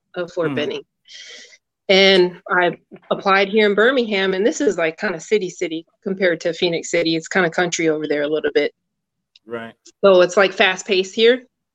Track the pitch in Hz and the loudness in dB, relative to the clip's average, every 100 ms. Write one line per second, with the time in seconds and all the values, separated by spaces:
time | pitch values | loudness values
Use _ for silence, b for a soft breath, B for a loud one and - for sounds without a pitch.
0 | _ - 170 175 160 139 147 - - _ | _ -10 -8 -4 -4 -4 -6 -8 -12 _
1 | _ B B B B B _ _ - 190 | _ B B B B B _ _ 0 4
2 | 196 190 180 175 - 185 175 170 _ - | 6 4 2 -2 -4 0 0 -2 _ -12
3 | - - 196 196 196 214 208 202 233 277 | -6 -4 0 2 2 2 2 4 2 2
4 | 220 196 190 190 226 320 277 175 160 - | -2 -2 -2 0 0 0 -2 0 -2 -4
5 | 208 165 - 214 180 - 175 160 - _ | -6 -6 -2 -2 -2 -6 -8 -8 -12 _
6 | 202 190 185 165 175 165 180 165 - 170 | -8 -2 -2 0 -4 -2 -2 -2 -4 -2
7 | 165 165 - 190 170 180 175 170 160 156 | 0 -2 -2 -2 -2 -2 -4 -2 -2 -2
8 | 151 147 147 156 147 147 147 - _ _ | -2 -4 -2 -4 -2 -2 -2 -6 _ _
9 | _ _ _ _ 107 117 113 - - _ | _ _ _ _ -14 -14 -14 -18 -20 _
10 | 202 185 175 208 190 190 196 185 - 185 | 4 6 4 4 2 2 -2 -2 -4 -2
11 | 190 - 226 254 - _ _ | -2 2 2 2 -2 _ _